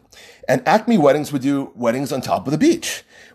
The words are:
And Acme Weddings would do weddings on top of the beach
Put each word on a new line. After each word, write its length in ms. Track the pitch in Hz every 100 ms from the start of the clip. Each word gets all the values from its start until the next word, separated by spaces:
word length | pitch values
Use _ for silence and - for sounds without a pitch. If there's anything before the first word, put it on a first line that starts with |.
| _ - - - -
And 140 | 127 135
Acme 320 | 208 220 226
Weddings 320 | 147 139 143
would 100 | 143
do 300 | 131 139 139
weddings 380 | - 117 127 135
on 100 | 131
top 240 | - 92 123
of 60 |
the 60 | 151
beach 440 | 294 339 - - - - -